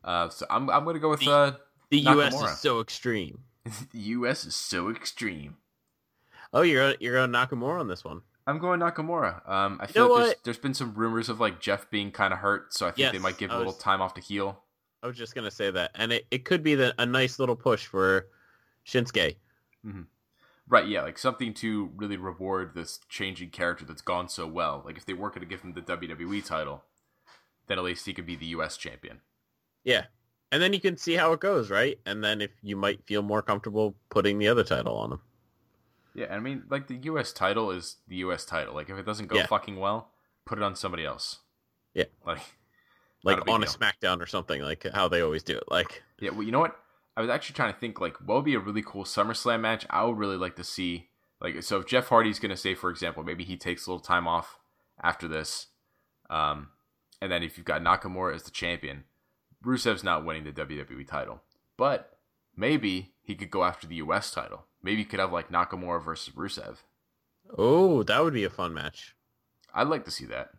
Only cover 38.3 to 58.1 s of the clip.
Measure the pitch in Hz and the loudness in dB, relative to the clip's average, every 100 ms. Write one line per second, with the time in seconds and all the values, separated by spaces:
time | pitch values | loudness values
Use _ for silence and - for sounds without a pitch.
38.3 | 87 - 80 64 71 76 95 98 107 101 | -4 -4 -4 -4 -8 -8 -8 -6 -6 0
39.3 | 107 85 104 - 95 98 110 - _ _ | 0 2 0 -2 -4 -2 -2 -6 _ _
40.3 | _ - 104 101 92 95 87 76 58 - | _ -10 -2 -2 -2 -6 -4 -6 -6 -10
41.3 | - _ _ _ _ _ - - _ - | -10 _ _ _ _ _ -2 -2 _ -8
42.3 | 78 - _ _ _ _ _ _ _ 95 | -8 -10 _ _ _ _ _ _ _ 2
43.3 | 95 98 113 101 - 104 - 95 90 85 | 2 4 2 2 0 0 2 0 0 -2
44.3 | 98 85 69 71 73 - 101 90 85 82 | -6 -4 -4 -4 -6 -4 2 4 4 2
45.3 | 78 - 71 - 85 90 - _ _ 101 | 0 -2 -4 0 0 0 -6 _ _ -6
46.3 | 101 107 127 165 - _ _ _ - 113 | -4 0 2 2 -2 _ _ _ -4 -2
47.3 | 135 - 139 117 - 120 - 87 - - | -2 -4 -2 -2 -2 -8 -4 -6 -6 0
48.3 | 123 147 120 98 104 - 98 95 - 101 | 2 4 0 0 -4 -4 -8 -4 0 0
49.3 | 113 123 117 110 110 - - 117 110 101 | 0 0 2 0 -2 0 2 2 0 -2
50.3 | 95 90 - 90 - 90 87 - _ _ | -2 -4 -6 -10 -4 -4 -4 -10 _ _
51.3 | _ 87 80 - 98 - 127 123 117 110 | _ -6 -6 -2 -2 2 0 6 6 6
52.3 | 101 104 92 95 92 92 87 85 80 80 | 0 -4 -2 -2 -2 -4 -2 -6 -4 -8
53.3 | 82 98 90 92 85 - 90 - 87 85 | -8 -8 -8 -6 -6 -6 -8 0 0 2
54.3 | 85 - - _ _ _ _ 85 - 85 | -2 -2 -18 _ _ _ _ -2 -2 -6
55.3 | 78 78 - - _ _ _ _ _ _ | -4 -4 -8 -12 _ _ _ _ _ _
56.3 | 80 76 73 71 _ _ _ _ _ 98 | 0 0 -2 -8 _ _ _ _ _ -4
57.3 | 87 82 - 85 80 82 92 95 | -2 -4 -6 -4 0 4 2 0